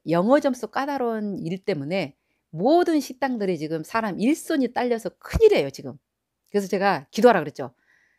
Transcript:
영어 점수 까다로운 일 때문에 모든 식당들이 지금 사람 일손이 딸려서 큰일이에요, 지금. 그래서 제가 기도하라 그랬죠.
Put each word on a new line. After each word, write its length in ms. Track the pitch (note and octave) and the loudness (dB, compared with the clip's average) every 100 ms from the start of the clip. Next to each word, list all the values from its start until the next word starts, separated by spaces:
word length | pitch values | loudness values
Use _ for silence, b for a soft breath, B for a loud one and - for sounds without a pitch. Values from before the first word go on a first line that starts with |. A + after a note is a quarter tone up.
| - | -2
영어 300 | E3 G3+ C#4+ | 0 4 4
점수 280 | C#4+ B3 G#3+ | 2 -4 -6
까다로운 720 | - C#4 C#4 A#3+ A3 G#3 F#3 | -6 -4 -4 -4 -4 -6 -6
일 180 | D#3+ F#3+ - | -6 -8 -4
때문에 500 | E3 C#3 F#3+ C#3 - _ _ _ | -4 -2 -4 -6 -10 _ _ _
모든 520 | D#3 A3 E4+ F4 D#4 | -2 2 4 4 0
식당들이 560 | - C4+ C4+ A#3+ G3 E3 | -2 -6 -4 -2 -2 -4
지금 260 | D3+ D#3+ | -4 -6
사람 360 | D#3 A3+ A3 E3 | -4 -4 -4 -2
일손이 540 | A3 D#4+ - D#4 B3 | -2 -2 -2 -2 -2
딸려서 360 | - B3 A3+ F#3 _ | -2 -2 -2 -6 _
큰일이에요, 520 | - - A4 D#4+ C#3 | -6 4 6 6 0
지금. 260 | - C#3+ D3 _ _ _ _ _ | -6 -14 -14 _ _ _ _ _
그래서 180 | G#3 F#3+ | -4 -2
제가 400 | G3 G3 D#3+ D3+ | 0 0 0 -4
기도하라 300 | - A#3+ F#3+ | 4 6 6
그랬죠. 320 | D3+ - B2+ _ _ _ _ | 0 -8 -10 _ _ _ _